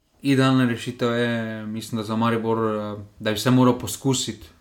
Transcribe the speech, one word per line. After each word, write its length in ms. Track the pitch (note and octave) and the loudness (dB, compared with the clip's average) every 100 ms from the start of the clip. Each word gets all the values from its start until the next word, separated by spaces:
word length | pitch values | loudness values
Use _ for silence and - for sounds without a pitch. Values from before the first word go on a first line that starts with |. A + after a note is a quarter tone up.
| _ _ | _ _
idealna 420 | C#3+ C3 C3 C3 B2 | 0 4 4 4 2
rešitev 460 | A#2 - A#2+ A#2+ | -2 -6 -4 -2
je, 180 | A#2 A#2+ A#2 A2+ A2 G#2+ | 0 0 -2 -4 -8 -8
mislim, 300 | A2 - A2+ | -8 -6 -6
da 60 | |
za 120 | G#2 A2+ | -4 0
Maribor, 420 | A#2 A#2 A2+ A2+ | 2 0 0 0
eh, 200 | A2 G#2+ G#2 G#2 G2+ - | 0 -2 -4 -8 -14 -6
da 140 | G#2+ | -4
bi 80 | G#2 | -2
se 140 | B2+ | 4
moral 260 | B2+ B2+ B2 | 6 6 2
poskusiti 680 | G#2+ - C3+ B2+ - - - _ | -2 -4 -2 -2 -2 -8 -14 _